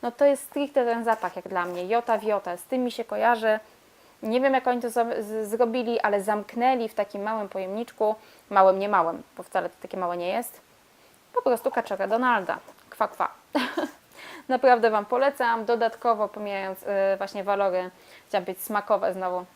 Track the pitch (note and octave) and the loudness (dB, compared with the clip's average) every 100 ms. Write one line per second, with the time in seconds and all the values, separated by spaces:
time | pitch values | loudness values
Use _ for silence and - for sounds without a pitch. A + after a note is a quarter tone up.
0 | B3 A#3 C#4+ C4+ - D4 C#4+ C#4 A#3+ A#3 | -6 4 4 4 -2 -4 0 0 2 0
1 | A#3 A3 F3+ F3+ - F#3 F3 F3+ F3+ A3+ | 0 0 0 -8 -6 -4 -4 -4 -2 -2
2 | A#3 A3 A3 G#3 F3+ F3+ - B3+ B3 A3+ | 2 0 2 -2 -2 -10 -4 -2 -2 -4
3 | A3+ G#3+ A3 A#3 A3 G#3+ - - _ _ | -6 0 2 4 2 0 -4 -20 _ _
4 | _ _ A3 A#3+ C4+ C4 B3+ B3 A#3 A#3 | _ _ -2 2 2 2 0 -2 -2 0
5 | A#3 - G#3 A3 G#3+ A3 A#3 A#3+ A#3 A#3 | 0 -2 -6 -6 -4 0 2 2 -2 0
6 | G#3 G3+ G3 G#3+ G3+ A#3 B3 C4 A3+ - | 2 0 0 -2 -2 0 2 2 -2 -4
7 | G3+ G3+ G#3 A3 G3+ F#3+ F#3 G#3 A#3 - | -6 -6 -6 -6 -6 -8 -6 -8 -8 -2
8 | G#3+ G#3+ - - _ G3 F#3+ F#3+ G3+ G3+ | -2 -2 -8 -20 _ 6 8 6 2 2
9 | E3 E3 - - F#3 F#3+ F3 - - F#3 | 2 -2 -12 -18 -6 -4 -4 -10 -12 -6
10 | F3+ F3 F3 G3+ A#3+ - _ _ _ _ | -4 -4 -2 -4 -6 -14 _ _ _ _
11 | _ _ _ B4 F#4 A#3 C4 B3 A3+ G3 | _ _ _ -2 0 0 0 -2 -4 -4
12 | G3 A3+ B3+ A3+ F3+ - - - - - | -2 0 2 2 0 -8 -8 -20 -20 -4
13 | G#3 - - - _ C#4+ B3+ - - - | -4 -2 -6 -6 _ -4 -2 -4 -8 -10
14 | _ - - E4 - B3+ C4 A#3+ A3+ G#3+ | _ -20 -18 -18 -4 2 6 6 6 2
15 | G3+ B3 C#4 C#4 A#3+ A3+ G#3+ A#3+ A3+ A3+ | 0 2 2 2 -2 0 0 0 0 0
16 | A#3+ G#3+ G#3 G#3 G#3 G3 F#3+ F#3+ - G3 | 0 0 -2 -4 -6 -6 -6 -8 -4 0
17 | G3 G3 G3 G3+ F#3+ G3+ G3 F3+ F3+ - | 2 0 -4 -6 -2 0 2 0 -4 -12
18 | - - _ G3+ F#3 F#3 - G#3+ - G3+ | -20 -20 _ -4 -4 -10 -4 -4 0 0
19 | F#3+ F#3 F#3 F3+ F3+ | 0 -4 -4 -6 -8